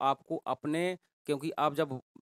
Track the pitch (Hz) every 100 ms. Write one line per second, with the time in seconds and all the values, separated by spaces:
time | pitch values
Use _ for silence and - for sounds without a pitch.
0 | 135 135 - 165 - 131 147 160 180 180
1 | _ _ - 139 160 - 151 143 147 127
2 | - - _